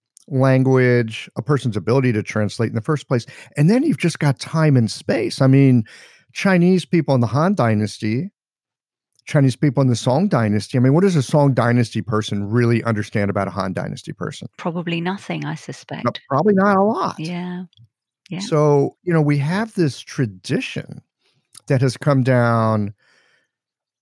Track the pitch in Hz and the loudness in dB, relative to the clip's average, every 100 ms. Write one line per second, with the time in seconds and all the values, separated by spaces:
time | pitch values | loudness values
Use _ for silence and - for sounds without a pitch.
0 | _ _ - 135 135 131 131 131 127 120 | _ _ -6 0 2 4 4 4 4 2
1 | 113 110 - - - 143 123 101 90 135 | 0 -8 -10 -8 -2 -2 -2 -4 0 0
2 | 127 107 98 107 104 - 110 113 131 147 | 2 0 -2 -4 -4 -2 -4 -4 -4 -6
3 | - 127 - - - - 151 247 311 170 | -2 -4 -4 -14 -10 0 2 2 0 0
4 | 175 - 151 123 - 160 156 131 110 - | -2 0 -2 -2 -4 0 2 4 2 -2
5 | - 247 359 - 135 135 135 123 110 - | -4 -2 -2 0 4 6 6 4 0 -10
6 | - _ _ - 196 185 175 185 - 170 | -20 _ _ -4 0 2 4 2 0 -2
7 | 147 131 110 127 175 202 117 107 107 - | 2 0 2 0 0 2 0 0 -2 -4
8 | 110 120 190 - _ _ _ _ _ _ | -4 -4 -6 -12 _ _ _ _ _ _
9 | _ _ - 151 135 - 151 123 131 117 | _ _ -2 2 2 2 0 2 0 0
10 | 131 135 202 135 110 107 - 127 127 151 | 0 0 0 0 0 -2 -2 2 4 4
11 | 196 165 120 151 143 123 117 120 117 113 | 4 2 2 2 4 2 2 2 0 -4
12 | 110 107 - 101 101 117 117 117 117 107 | -4 -4 -2 -6 -2 2 2 2 0 -4
13 | 104 110 101 101 98 95 95 95 95 - | -4 -2 -2 -2 -4 -4 -6 -6 -8 -10
14 | - 107 104 - - - 180 170 170 170 | -12 -10 -10 -10 -16 -10 -8 -6 -6 -6
15 | 175 196 - 165 147 160 - - - 143 | -6 -8 -8 -8 -8 -10 -12 -16 -14 -8
16 | 120 - - 139 202 190 202 190 202 330 | -8 -8 -4 0 2 2 2 2 0 -2
17 | 277 - 160 175 180 180 180 _ - _ | -6 -6 -10 -8 -10 -10 -14 _ -20 _
18 | _ _ - 180 202 151 151 143 139 - | _ _ -14 -12 -2 0 4 2 0 -4
19 | 180 165 147 143 143 190 226 196 151 - | -2 0 2 0 0 -2 -4 -2 -2 -2
20 | - - 117 92 - 170 - - - - | -10 -4 -4 -6 -6 -6 -6 -10 -12 -18
21 | - _ _ _ _ - - 131 131 - | -20 _ _ _ _ -14 -2 0 0 0
22 | 151 135 127 123 120 117 110 107 101 - | 0 2 4 2 4 2 2 0 -4 -10
23 | _ _ _ _ _ _ _ _ _ _ | _ _ _ _ _ _ _ _ _ _